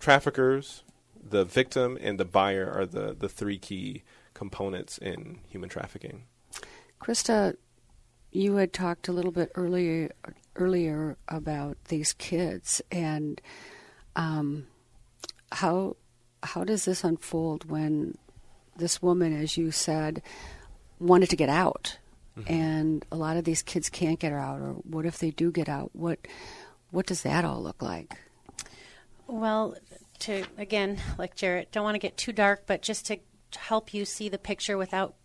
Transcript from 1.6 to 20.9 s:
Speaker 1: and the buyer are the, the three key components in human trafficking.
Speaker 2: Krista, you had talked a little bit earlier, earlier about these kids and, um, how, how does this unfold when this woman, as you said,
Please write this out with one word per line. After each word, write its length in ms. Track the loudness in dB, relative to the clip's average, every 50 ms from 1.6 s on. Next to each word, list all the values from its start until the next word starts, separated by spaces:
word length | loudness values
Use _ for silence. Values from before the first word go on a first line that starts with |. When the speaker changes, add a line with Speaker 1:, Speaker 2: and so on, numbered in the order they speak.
| 2 2 2 0 0 0 0 -4
Speaker 1:
and 180 | -4 -4 0 0
the 60 | -2
buyer 440 | 2 4 4 4 4 2 0 -2 -2
are 160 | -2 -2 -2
the, 300 | -2 -2 -4 -4 -6 -4 -4
the 120 | -6 -6
three 280 | -4 -4 -4 -4 -4 -6
key 460 | -8 -10 -8 -8 -6 -8 -8 -10 -14 _ -20 -20 -20 -20 _
components 640 | -12 -12 -12 -8 -6 -4 -4 -4 -6 -8 -10 -12 -10
in 420 | -8 -8 -8 -8 -10 -12 -14 -16 -18 -16
human 220 | -12 -12 -12 -10
trafficking. 540 | -8 -10 -10 -10 -12 -14 -14 -12 -14 -14 -16 -20 _ _ _ _ -16 -16 -16 -16 -20 -20 -20 -20 _ _
Speaker 2:
Krista, 540 | -4 -2 -2 0 2 4 4 4 4 4 2 -2 _ _ _ _ _ _ -20 -20 -20 _ _ _ _ -4 0
you 220 | 2 2 4 4
had 180 | 4 4 2 2
talked 340 | -2 -2 -2 -2 -2 -2 -2
a 60 | 0
little 180 | 0 0 0
bit 180 | 0 0 0 0 0
earlier, 560 | -2 0 0 2 2 2 2 2 0 0 -2 -6 -12 -16 -18 -18 -20 _ _ -2 0
earlier 580 | 2 2 4 4 2 2 0 0 -2 -4 -4 -8 -10 -8
about 480 | -8 -6 -4 -4 -4 -4 -4 -6 -8 -10 -8 -4
these 240 | -4 -2 0 -2
kids 720 | -4 -4 -6 -2 -2 0 0 0 -2 -6 -4 -2 -2 -2 -2 -4
and, 480 | -4 -2 -2 0 -2 -2 -2 -4 -6 -8 -12 -18 -20 -20 -20 -20 -20 -20 -20 -20 -20 -20 -20 -8 -4 -2
um, 500 | -2 0 0 0 0 -2 -2 -6 -8 -14 _ _ _ _ _ -20 -20 _ _ _ -16 -16 -16 -18 _ _ -4
how, 420 | 0 2 2 4 2 2 0 -4 -8 _ _ _ _ _ _ _ _ -12
how 220 | -8 -4 -4 0
does 180 | 0 0 2 2
this 220 | 0 0 2 2
unfold 640 | 0 0 0 -2 -4 -2 0 0 0 -2 -4 -4 -4
when 480 | -2 0 0 2 2 0 0 -2 -6 -10 -16 -20 -20 -20 -20 -20 -20 -20 _ -20 _
this 260 | -4 -2 0 0 2
woman, 320 | 4 4 6 6 4 4 2
as 220 | 0 0 -2 0
you 160 | 0 0 0
said, 500 | 0 0 0 0 0 0 0 -2 -4 -6 -8 -12 -16 -16 -14 -16 -16 -16 -18 -20 -20 -20 -20 -20